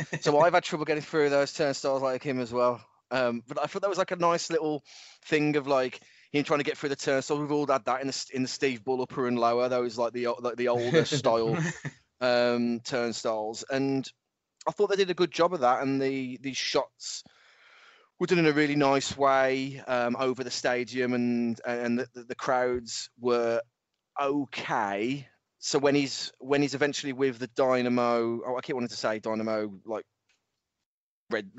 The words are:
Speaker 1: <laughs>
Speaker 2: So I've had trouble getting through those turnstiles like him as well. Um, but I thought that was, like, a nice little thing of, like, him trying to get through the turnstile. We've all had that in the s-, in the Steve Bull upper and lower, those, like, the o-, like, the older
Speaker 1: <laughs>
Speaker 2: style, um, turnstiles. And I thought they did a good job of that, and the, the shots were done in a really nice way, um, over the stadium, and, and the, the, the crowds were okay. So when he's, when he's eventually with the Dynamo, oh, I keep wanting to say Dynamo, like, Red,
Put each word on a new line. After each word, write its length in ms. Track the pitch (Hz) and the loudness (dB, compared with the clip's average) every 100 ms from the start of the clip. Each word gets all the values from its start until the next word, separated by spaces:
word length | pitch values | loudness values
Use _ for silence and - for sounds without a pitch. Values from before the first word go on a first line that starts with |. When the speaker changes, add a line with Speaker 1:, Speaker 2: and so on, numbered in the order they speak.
| 156 | -10
Speaker 1:
<laughs> 140 | 165 | -4
Speaker 2:
So 180 | 160 147 | 2 6
I've 140 | 170 | 6
had 100 | 170 | 4
trouble 220 | - 160 156 | 2 -4 -2
getting 180 | 151 | -4
through 260 | 147 160 147 | -2 0 2
those 240 | 143 139 | 2 0
turnstiles 480 | - 147 131 143 135 | 0 -2 -2 -2 0
like 220 | 135 127 | -2 -4
him 160 | 147 127 | -4 -4
as 120 | 117 | -2
well. 280 | 120 123 120 - _ - | 2 2 0 -8 _ -6
Um, 320 | 127 123 120 117 | -2 0 -2 -6
but 140 | 147 | -6
I 40 | 147 | -4
thought 140 | 196 | -4
that 80 | 196 | -2
was, 80 | 175 | -2
like, 140 | 185 | -2
a 60 | 180 | 0
nice 320 | 170 170 - | 2 2 0
little 340 | 160 156 147 - - - - - | -2 -2 -4 -8 -20 -20 -14 -2
thing 300 | 156 151 147 | 2 2 0
of, 100 | 135 | 2
like, 340 | 135 127 - - _ _ | 2 0 -4 -20 _ _
him 120 | 143 | -2
trying 160 | 139 147 | 0 0
to 60 | 143 | 0
get 120 | 139 | -4
through 120 | 147 | -4
the 60 | 139 | -4
turnstile. 440 | - 135 - 147 | 0 0 0 -2
We've 120 | 147 | 0
all 140 | 147 143 | 0 2
had 200 | 135 123 | 0 0
that 160 | 127 | -2
in 60 | 135 | -4
the 40 | |
s-, 160 | - - | -8 -6
in 100 | 127 | -4
the 60 | 127 | -4
Steve 340 | - 139 120 | 0 -2 -2
Bull 180 | 127 127 | -2 -2
upper 260 | 127 143 123 | -2 -2 0
and 120 | 120 | 2
lower, 300 | 117 120 123 | 2 2 2
those, 280 | 127 120 110 | 0 -2 -2
like, 140 | 117 | -4
the 140 | 120 120 | -2 -4
o-, 120 | 120 | -2
like, 160 | 120 117 | -4 -2
the 100 | 123 | 0
older 380 | 120 120 160 139 | 0 2 2 2
Speaker 1:
<laughs> 0 | |
Speaker 2:
style, 520 | 147 120 113 113 165 165 - - - _ - | 2 2 2 2 0 -2 -4 -10 -14 _ -2
um, 640 | 127 120 120 120 120 117 | 2 4 2 2 0 -2
turnstiles. 840 | 120 131 117 110 123 110 107 113 - | -4 -4 -2 -4 -4 -4 -4 -8 -4
And 380 | 135 139 135 123 - _ _ _ _ - | -2 0 -2 -4 -12 _ _ _ _ -4
I 40 | |
thought 180 | - 202 | 0 2
they 80 | 196 | 2
did 120 | 185 | 2
a 40 | |
good 180 | 175 175 | 0 0
job 220 | - 170 | 2 2
of 80 | 175 | 4
that, 200 | 123 123 | 2 2
and 200 | 135 135 | 0 0
the, 360 | 135 135 127 127 | 0 -2 -6 -8
the 120 | 135 | -8
shots 720 | 123 - 147 127 - - - - _ _ _ - - - - _ - | -6 -2 -2 -2 -8 -12 -12 -14 _ _ _ -20 -20 -20 -20 _ -4
were 80 | 175 | 2
done 120 | 180 | 4
in 80 | 160 | 6
a 40 | |
really 240 | 147 151 147 | 4 2 4
nice 400 | 139 139 - 139 | 4 4 0 2
way, 640 | 139 135 131 135 135 135 - | 4 4 4 0 -4 -8 -2
um, 300 | 123 120 120 | 0 0 2
over 240 | 131 127 | 2 0
the 80 | 123 | -4
stadium, 640 | - 139 123 117 127 123 | -2 0 0 -2 -2 0
and, 480 | 123 120 120 117 117 120 | 2 2 2 0 -2 -4
and 340 | 120 120 117 | -2 0 -2
the, 80 | 123 | -2
the, 100 | 123 120 | -10 -12
the 100 | 120 | -6
crowds 760 | - 127 127 123 113 - - - | 0 2 2 0 -4 -10 -12 -4
were 420 | 123 120 117 117 - _ _ _ _ - | 0 2 2 0 -4 _ _ _ _ -4
okay. 1080 | 139 143 135 - - 139 101 101 117 143 135 _ _ _ | -2 -2 -4 -6 -4 -2 0 -2 -2 -4 -8 _ _ _
So 200 | - 147 | -2 2
when 160 | 143 143 | 4 2
he's, 360 | 135 - - - | 0 -4 -12 -8
when 220 | 131 143 | -2 2
he's 140 | 143 135 | 2 0
eventually 380 | 147 - 143 | -2 -2 -6
with 260 | 127 139 117 | -2 -2 -2
the 80 | 123 | -6
Dynamo, 920 | - 131 127 123 123 120 117 117 117 - | 0 2 4 2 2 2 2 0 -2 -4
oh, 120 | 127 | -6
I 40 | |
keep 140 | - 131 | -4 -6
wanting 140 | 120 | -6
to 80 | - | -4
say 220 | 117 110 | -4 -4
Dynamo, 520 | 110 110 110 110 107 95 107 | -4 -4 -2 -2 -4 -8 -10
like, 180 | 107 - _ _ _ _ _ _ _ _ _ _ _ - | -10 -10 _ _ _ _ _ _ _ _ _ _ _ -8
Red, 220 | 110 98 | -6 -6